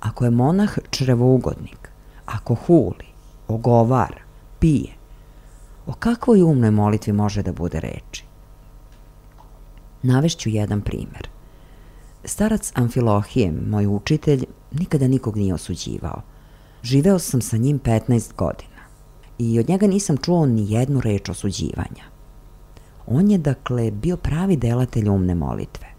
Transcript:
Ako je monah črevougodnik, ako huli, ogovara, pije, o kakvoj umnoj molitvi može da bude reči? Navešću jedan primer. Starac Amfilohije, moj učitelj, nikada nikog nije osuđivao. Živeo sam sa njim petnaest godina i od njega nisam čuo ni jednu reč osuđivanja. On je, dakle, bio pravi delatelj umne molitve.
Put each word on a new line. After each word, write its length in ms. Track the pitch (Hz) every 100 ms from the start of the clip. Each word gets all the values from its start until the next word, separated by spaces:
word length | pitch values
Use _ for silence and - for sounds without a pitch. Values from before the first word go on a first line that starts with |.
Ako 240 | 110 -
je 60 | 123
monah 480 | 120 127 185 208 - -
črevougodnik, 1000 | - 131 120 123 131 110 - - - - - - - -
ako 280 | 107 -
huli, 520 | 117 - 170 101 - - - - - -
ogovara, 760 | 110 120 120 113 127 98 - - - - -
pije, 340 | 165 143 - - - - - - - - - - -
o 60 |
kakvoj 500 | - 226 233 - 214
umnoj 280 | 170 143 113
molitvi 420 | 104 104 107 -
može 300 | 104 104 104
da 100 | 98
bude 280 | 85 87 80
reči? 440 | - - - - - - - - - - - - - - - - - - - - - -
Navešću 480 | 127 127 160 - -
jedan 300 | 107 104 104
primer. 480 | 101 - - - - - - - - - - - - -
Starac 480 | - - 214 214 -
Amfilohije, 760 | - 120 131 117 101 104 131 98 78 104
moj 200 | 104 101
učitelj, 580 | 101 - 156 - 143 127 - -
nikada 380 | 143 185 151 131
nikog 280 | 131 - 104
nije 180 | 98
osuđivao. 680 | 82 - 87 - 52 - - - - - - - -
Živeo 360 | 120 135 170 190
sam 220 | - 131
sa 160 | - 110
njim 220 | 123 147
petnaest 580 | 120 113 - 120 - -
godina 460 | 80 - - - - - - - - -
i 220 | 117 113
od 80 | 117
njega 180 | 185 208
nisam 300 | 190 - 143
čuo 300 | - 175 151
ni 260 | 113 101
jednu 280 | 107 131 139
reč 280 | 117 101 -
osuđivanja. 760 | 90 104 87 78 - - - - - - - - - - - - - -
On 240 | 120 202
je, 80 | 202
dakle, 520 | 147 127 - 123 113
bio 260 | 104 156 180
pravi 400 | - 151 196 165
delatelj 520 | 117 120 127 120 104
umne 260 | 98 90
molitve. 520 | 87 71 55 - - -